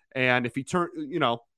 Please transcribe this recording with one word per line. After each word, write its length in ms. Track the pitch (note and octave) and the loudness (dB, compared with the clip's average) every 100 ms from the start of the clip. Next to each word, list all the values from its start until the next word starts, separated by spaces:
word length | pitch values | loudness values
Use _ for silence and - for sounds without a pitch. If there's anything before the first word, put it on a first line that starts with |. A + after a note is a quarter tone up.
| _ | _
And 320 | C3 B2+ B2 B2 | 0 2 2 0
if 80 | |
he 100 | C#3 | -4
turn, 260 | C3 F3+ F3 - | -2 -2 -2 -6
you 240 | D3 B2+ | -6 0
know, 240 | A#2+ A#2 - | 0 0 -6